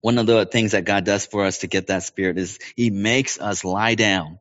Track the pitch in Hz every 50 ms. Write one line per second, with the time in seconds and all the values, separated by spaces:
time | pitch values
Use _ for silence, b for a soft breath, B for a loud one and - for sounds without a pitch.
0 | - 113 120 120 113 110 117 110 98 - - 120 110 107 107 101 87 101 101 101
1 | 90 95 101 98 - - - 101 98 95 92 - - 87 - 95 90 - 95 90
2 | 85 - _ - 95 92 85 90 92 87 98 - B B B - 120 117 101 98
3 | 101 110 120 131 135 - - - - 104 101 - - 92 92 101 110 117 117 110
4 | 110 107 95 92 82 78 85 -